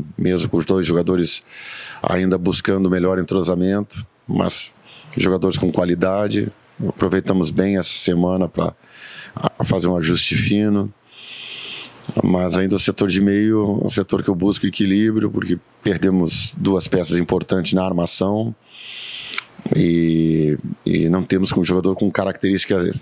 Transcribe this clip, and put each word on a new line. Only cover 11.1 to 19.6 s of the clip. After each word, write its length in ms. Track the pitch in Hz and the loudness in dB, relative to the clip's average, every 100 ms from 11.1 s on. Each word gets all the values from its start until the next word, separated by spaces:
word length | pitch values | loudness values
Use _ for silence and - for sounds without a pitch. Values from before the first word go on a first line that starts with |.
| - - - - - - - - - - - | -20 -18 -16 -16 -16 -14 -14 -16 -18 -8 -2
Mas 340 | 90 90 90 87 | 0 2 0 0
ainda 180 | 95 98 | 2 0
o 40 | |
setor 300 | - 95 101 | 0 0 2
de 120 | 92 | 2
meio 580 | 101 101 107 110 101 98 | 4 4 2 2 2 0
é 40 | - | 0
um 40 | |
setor 340 | - 92 95 | -2 0 -2
que 60 | 98 | 0
eu 60 | 87 | 0
busco 300 | 98 98 101 | 0 0 -2
equilíbrio, 640 | - 101 98 110 110 107 | 0 2 2 2 0 -2
porque 300 | 104 92 90 _ _ | -2 -4 -4 _ _
perdemos 680 | 104 85 95 95 82 - - - | -2 2 2 2 2 -2 -4 -2
duas 300 | 95 95 - | 0 0 0
peças 300 | 92 85 87 | -2 0 0
importantes 560 | 82 92 - 95 82 | 0 0 0 -2 0
na 120 | 95 92 | 0 0
armação 720 | 87 85 - 95 107 113 110 _ - - - - - - - - - | 0 -2 0 0 0 -4 -8 _ -20 -18 -16 -14 -14 -12 -12 -14 -8